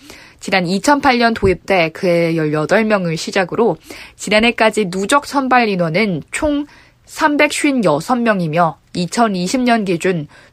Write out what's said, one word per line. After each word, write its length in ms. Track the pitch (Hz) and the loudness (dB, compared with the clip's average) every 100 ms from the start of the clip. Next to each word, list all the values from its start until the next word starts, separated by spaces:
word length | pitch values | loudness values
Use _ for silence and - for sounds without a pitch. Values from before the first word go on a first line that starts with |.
| - - - - | -20 -20 -20 -18
지난 260 | - 190 170 | -4 -2 0
이천팔 520 | 196 285 285 277 240 | 0 2 2 2 2
년 160 | 233 | 2
도입돼 560 | 226 196 175 - 190 160 | 2 0 0 0 0 0
그해 440 | 165 185 170 170 | -2 0 2 2
열여덟 520 | 165 151 151 151 196 220 | 0 0 -2 0 2 2
명을 320 | 202 175 160 | 0 0 -4
시작으로 580 | - 196 175 - 226 - - - - - | -4 -2 -2 0 0 0 -8 -20 -20 -12
지난해까지 680 | - 214 233 233 220 220 196 | -2 2 2 2 0 0 -2
누적 400 | 185 196 285 285 | -4 0 0 0
선발 420 | 277 262 254 220 | -2 2 2 2
인원은 540 | 185 165 165 220 160 - | 0 0 0 -2 -2 -6
총 340 | - 302 285 294 - - _ | -4 -2 -2 -6 -12 -20 _
삼백쉰여섯 1160 | _ - 311 294 302 - 294 262 180 147 - 247 | _ -2 0 2 0 0 0 2 2 0 0 0
명이며 580 | 233 202 165 160 165 - _ | 0 0 0 0 0 -2 _
이천이십 680 | 175 175 - 226 185 180 262 | -8 -4 0 0 0 -2 -2
년 240 | 247 233 | 0 0
기준 440 | 196 170 185 175 147 - - | 0 -2 -2 -2 -6 -14 -20